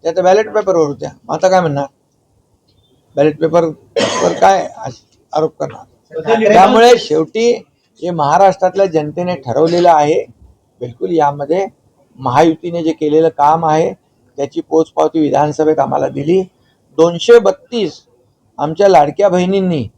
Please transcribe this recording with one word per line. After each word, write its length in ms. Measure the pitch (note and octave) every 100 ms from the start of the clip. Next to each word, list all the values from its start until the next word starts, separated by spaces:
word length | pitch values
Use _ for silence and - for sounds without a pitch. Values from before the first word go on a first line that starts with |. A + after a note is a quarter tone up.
त्या 80 | E3 E3+
तर 60 |
बॅलेट 280 | F3+ G3 G#3+
पेपरवर 380 | G#3+ G3 F3 D3+
होत्या. 220 | C#3 D3 -
मग 120 | - D#3
आता 120 | F#3
काय 140 | F#3
म्हणणार? 240 | E3+ C#3 C#3 _ _ _ _ _ _ _ _ _ _ _ _ C#3
बॅलेट 240 | D3 D3+
पेपरवर 960 | D#3+ E3 E3+ - _ - - - G3+
काय 360 | - F#3+ G3 - - - - _ _ _
आरोप 260 | D#3 D#3 _
करणार? 260 | D3 - - _ _ A#4+ - A3+ G#3+
त्यामुळे 380 | G#3 F#3+ A3 A#3+ B3
शेवटी 640 | - D3+ D#3+ A3 A#3 A#3+ - _ _ _
हे 80 | F3
महाराष्ट्रातल्या 760 | E3+ C#3+ D#3+ G3 F#3 F#3 F#3 G3
जनतेने 500 | D#3 D3 D3+ F3+ F3+
ठरवलेलं 560 | - D3 D#3+ E3+ F3
आहे. 340 | D#3+ D3 E3+ - _ _ _ _ _
बिलकुल 320 | A#2+ A#2+ F#3
यामध्ये 560 | E3+ C#3+ C#3+ C#3+ F3 G3 _ _ _ _ _
महायुतीने 680 | C3 B2+ E3 D#3+ F3 E3+
जे 80 | D#3+
केलेलं 380 | D#3 D3+ D3+ E3
काम 360 | D#3+ C#3+ D#3+ D#3+
आहे 280 | D#3 E3 F#3 _ _ _ -
त्याची 240 | C#3 E3
पोचपावती 580 | - D#3 D#3+ - D#3 E3
विधानसभेत 600 | D3 C#3 D3+ D3 D#3 D#3
आम्हाला 300 | C3+ C#3+ C#3
दिली. 320 | C#3 C#3+ F#3 F#3+ _ _ _ _ -
दोनशे 420 | E3+ E3+ - A#3
बत्तीस 640 | G3 F#3 _ A#3+ F3+ - _ _ _ _ _ -
आमच्या 300 | D3 D#3+ G3+
लाडक्या 420 | F3 C#3+ - G3
बहिणींनी 580 | F3+ F3+ G3 F#3 D#3+ A2